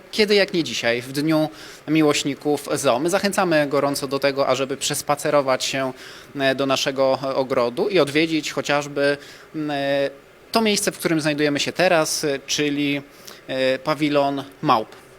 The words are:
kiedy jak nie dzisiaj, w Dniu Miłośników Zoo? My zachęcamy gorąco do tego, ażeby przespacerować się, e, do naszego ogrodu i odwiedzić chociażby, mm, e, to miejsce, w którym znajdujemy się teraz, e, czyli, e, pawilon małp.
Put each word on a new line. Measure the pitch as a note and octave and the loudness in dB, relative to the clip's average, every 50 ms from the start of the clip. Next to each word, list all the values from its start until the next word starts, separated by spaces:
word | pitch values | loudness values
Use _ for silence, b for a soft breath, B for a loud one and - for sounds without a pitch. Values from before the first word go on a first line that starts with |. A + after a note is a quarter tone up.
| - - | -6 -6
kiedy | - - G#3+ G3+ G#3 | 0 0 2 4 4
jak | G3+ F#3+ F#3+ - | 2 2 2 0
nie | E3+ D3 | -2 -2
dzisiaj, | B2 A2 - - A#2 A#2 B2 | -2 -4 -2 0 0 0 0
w | B2 C3+ | -4 -6
Dniu | C3+ C#3+ D3 D#3+ D#3 D#3 D#3 D3+ B B B B B B B | -4 -2 0 2 2 2 0 -2 B B B B B B B
Miłośników | D3 D3+ D#3+ D3+ D3 D3 - - D3 C3+ - - D3 D3 C#3+ - - D#3 | 0 2 4 4 4 2 2 -2 -4 -6 -4 -2 -2 -2 -2 -2 -4 -4
Zoo? | C3 C3+ C3+ A2+ B2 | 0 2 2 2 2
My | D#3 F3 | 0 0
zachęcamy | G3 F#3+ - G3+ F#3 G#3 F#3+ F3 D#3+ D3+ D3 | 0 0 0 0 0 0 2 2 2 2 2
gorąco | C#3 D3 C#3 C#3+ C#3+ C#3 - C#3+ | 2 2 0 0 0 -2 -4 -4
do | C3 C#3 C3+ | -4 -2 0
tego, | - C#3 C3+ C3+ C#3 | 0 0 2 2 2
ażeby | - C3 C3 C3+ C3 C#3 | 2 2 0 0 -4 -4
przespacerować | - - - D3 - - - D3 - - D#3 D3 D3 C3+ C3 C3 B2+ - | -4 -4 -4 -4 -4 -2 -2 -2 0 0 2 2 2 2 2 0 0 -2
się, | - - C3+ C3+ B2+ B2+ B B B B B B B - C#3+ | -4 -2 -2 -4 -4 -6 B B B B B B B -6 0
e, | C3+ C3+ C3 | 2 2 2
do | B2+ C#3 | 2 2
naszego | C3+ C3 B2+ - D3+ C3 C3+ C3+ C3 C3 B2+ C#3 C3+ B2+ | 0 0 0 0 -2 0 2 2 2 2 0 -2 -2 -2
ogrodu | C3 C3 B2 C3+ C3 A#2+ B2 A#2+ E3 G#3 - | -2 -2 0 0 0 0 0 0 -2 -2 2
i | G3 F3 | 2 2
odwiedzić | C#3+ C#3 C3+ D3+ E3 E3 D#3+ D3+ C#3 - | 2 2 2 0 0 2 0 -2 -4 -4
chociażby, | - C#3+ C3+ - C#3+ D3 C#3+ C#3+ C#3+ C#3 C#3+ C#3+ C#3+ C#3+ B B B B B B - | -6 -4 -2 0 0 0 -2 -4 -2 0 0 0 0 -2 B B B B B B -10
mm, | D#3 D3+ D3 | -8 -6 -4
e, | D3 D3 C#3+ C#3 C#3+ C#3 C#3 D3 - - - - - - - - | -4 -2 -2 0 0 0 0 -2 -4 -10 -18 -20 -20 -20 -16 -2
to | - A#3 | 0 2
miejsce, | A3 G#3+ G3+ G3 - F#3 | 2 2 2 0 0 -2
w | - | -4
którym | - - F3 E3 D#3 | -2 -2 0 0 2
znajdujemy | C#3 D#3 D3 C#3+ D3+ D3 C#3+ C#3 | 0 0 0 2 0 0 0 0
się | - C3 | -2 -2
teraz, | - - F3 F#3 F3+ D#3+ D#3 - - - - | 0 2 4 4 4 4 2 0 -2 -2 -2
e, | D3 C#3 C3 - | -2 -4 -4 -4
czyli, | - - - D3 D3 C#3+ C#3+ D3 C#3+ C#3+ C#3+ C#3+ B B B B B B B B | -4 -2 -2 0 0 0 0 0 -2 -2 -4 -6 B B B B B B B B
e, | - C3+ C3 C3 C3 C3 C3 | -6 -2 0 2 2 0 0
pawilon | - D3+ D3+ C#3+ D3+ D3 D3 C#3+ C#3 C#3 C#3+ C#3 C3 - - - | 0 -2 0 0 0 2 2 2 2 2 -2 -4 -8 -10 -12 -4
małp. | E3 D3 B2+ A2 G#2+ - - - - - - | 2 2 2 2 2 -2 -10 -20 -20 -20 -20